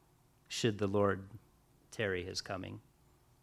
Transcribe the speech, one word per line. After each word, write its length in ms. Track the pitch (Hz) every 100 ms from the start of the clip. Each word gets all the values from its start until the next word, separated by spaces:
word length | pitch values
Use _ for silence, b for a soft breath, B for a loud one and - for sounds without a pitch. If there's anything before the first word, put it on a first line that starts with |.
| _ _ _ _ _
should 320 | - 120 104
the 80 | 101
Lord 380 | 101 101 95 98 - - _ _ _ _
tarry 340 | - 107 92
his 160 | 87 92
coming. 400 | - 95 95 107 - _ _ _ _ _